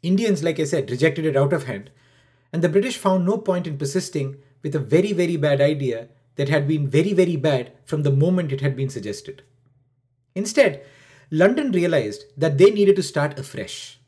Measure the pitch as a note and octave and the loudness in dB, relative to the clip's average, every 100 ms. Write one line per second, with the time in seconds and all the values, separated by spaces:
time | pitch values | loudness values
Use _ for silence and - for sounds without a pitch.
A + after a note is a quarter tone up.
0 | E3 F#3+ A3+ F3+ E3 D#3 D3+ E3 C3+ B2 | 0 0 2 0 0 -2 -2 -2 -2 0
1 | D#3 D3 D#3 C#3 C#3 C3 - G2+ - _ | 0 0 -2 2 2 0 -4 -10 -12 _
2 | _ _ _ _ _ E3 E3+ F3+ B3 A#3+ | _ _ _ _ _ -2 2 2 0 -2
3 | G3 F#3 F3 G#3+ G#3 F3+ E3+ C#3+ C#3+ F#3 | 0 2 0 -2 -2 -2 -4 -6 -4 -4
4 | F3+ D3+ C3+ - _ _ D3+ D3+ A#2+ D#3+ | -4 -6 -6 -10 _ _ -6 -6 0 2
5 | G3+ F#3 F3 E3+ D3 C#3 C#3+ D3+ C3+ A2+ | 2 0 0 0 0 2 2 2 -4 -6
6 | A#2+ _ _ - C#3 D3+ C#3+ D#3 C#3 C#3+ | -10 _ _ -6 0 0 0 -2 0 0
7 | F3 F#3 F3+ D#3+ D#3 C3+ A#2+ _ - D3+ | 2 2 2 2 0 -2 -4 _ -8 -2
8 | C#3+ C3+ E3 F3+ D#3+ C3+ C#3+ C3 C3+ A#2+ | 0 2 2 2 -2 -4 -4 -2 -6 -6
9 | G2+ G2+ - - _ _ _ _ _ _ | -10 -10 -12 -20 _ _ _ _ _ _
10 | _ _ _ - G#3+ - A3+ C#3 - _ | _ _ _ -8 -2 2 2 2 -18 _
11 | _ _ _ D#3 F#3+ B3+ C#4+ F#3 E3+ D#3+ | _ _ _ 2 4 4 0 0 2 0
12 | G#2+ G2+ - - D#3 C#3 G3 G#3 G3 F#3+ | -2 -8 -16 -2 -2 6 6 6 2 2
13 | F#3 D3 D3 C#3+ - C#3 - - - - | 0 -2 -4 -6 -12 -12 -12 -12 -16 -20